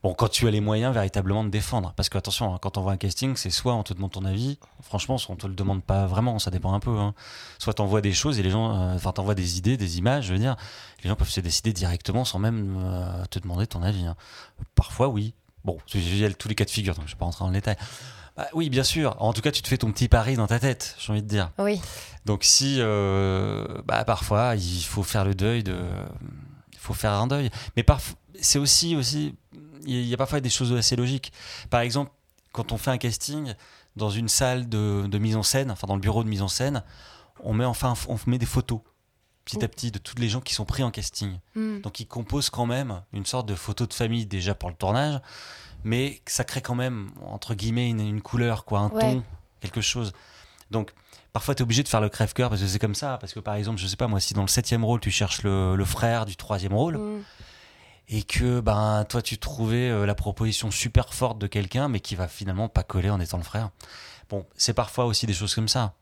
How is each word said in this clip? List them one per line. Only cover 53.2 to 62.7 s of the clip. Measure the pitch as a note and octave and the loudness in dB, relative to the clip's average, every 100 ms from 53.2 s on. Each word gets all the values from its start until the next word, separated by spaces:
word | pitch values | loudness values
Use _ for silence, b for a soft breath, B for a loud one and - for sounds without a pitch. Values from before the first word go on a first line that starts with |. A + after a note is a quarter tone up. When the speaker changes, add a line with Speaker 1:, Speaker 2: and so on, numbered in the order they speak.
| G2 | -8
Speaker 1:
que | A2 | -10
par | G#2 G#2 | -4 -2
exemple, | G#2 G#2+ | -2 -2
je | F#2+ | -4
sais | F#2+ | -2
pas | A#2+ | 0
moi, | G2+ | 2
si | - | 2
dans | G#2 | 0
le | G2 | 2
septième | - - A#2 | 2 2 0
rôle | A2+ A#2 | 2 2
tu | G#2 | 0
cherches | - G2+ - | 0 0 0
le, | G2+ F#2+ F#2+ F#2+ | 0 2 2 2
le | F#2+ | 2
frère | - A#2 A#2 G#2+ | 2 2 2 -2
du | F#2+ | -8
troisième | - G2+ F#2+ | -4 -4 0
rôle, | G#2 D#3+ D#3+ | 2 2 0
Speaker 2:
Mm. | G#3+ G#3+ G3+ B B B B B B B - | -4 -8 -12 B B B B B B B -6
Speaker 1:
et | G#2+ | -4
que | - - B2+ B2 | -2 2 2 2
ben, | A2 G#2 G#2+ G#2+ G#2+ | 2 4 4 2 2
toi | A#2+ | -2
tu | - A2 | -2 -6
trouvais, | - - A2+ A#2 B2 | -6 -2 0 2 2
euh, | A2 G2+ | 2 2
la | G2+ | 0
proposition | G#2 G2 A2+ G#2 A2 | -2 0 0 0 -2
super | - A#2+ - A#2 | -2 4 4 4
forte | - B2+ A2 | 0 -2 0
de | G2+ | -2
quelqu'un | G#2 F#2 B2+ C#3+ | -2 0 0 0
mais | G#2+ | -2
qui | - F2+ | -4 -6
va | F2+ | -6
finalement | - F#2+ F#2 | -4 -4 -2
pas | A2 | 0